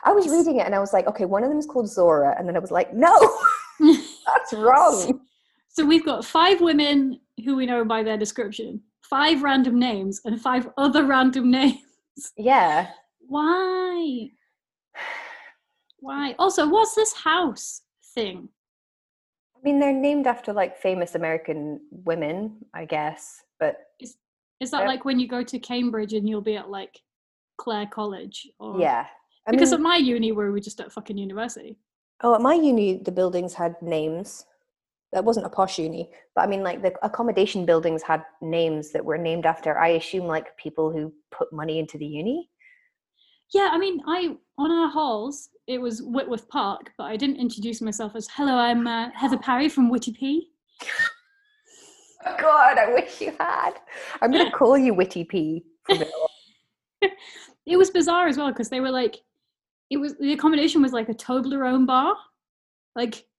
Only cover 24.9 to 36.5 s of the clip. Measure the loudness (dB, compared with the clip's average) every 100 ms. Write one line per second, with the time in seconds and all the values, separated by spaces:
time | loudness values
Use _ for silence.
24.9 | -2 -2 -2 -2 -4 -8 -10 -8 -4 -4
25.9 | -4 -4 -4 -4 -4 -4 -6 -8 -14 -14
26.9 | _ _ _ _ _ _ -14 -8 -6 -6
27.9 | -8 -8 -10 -14 -18 -20 -16 -8 -2 0
28.9 | 0 -6 -14 _ _ 0 4 4 4 2
29.9 | 2 2 0 -2 -2 -2 -4 -8 -14 -16
30.9 | -14 -12 -10 -10 -8 -10 -12 -18 -20 _
31.9 | _ _ -2 2 4 4 4 4 4 2
32.9 | 0 -4 -2 0 0 -4 -4 -6 -4 -4
33.9 | -4 -4 -6 -10 -16 -20 _ _ _ _
34.9 | _ _ -2 0 0 -2 -2 -2 -2 -6
35.9 | -8 -12 -16 _ -2 0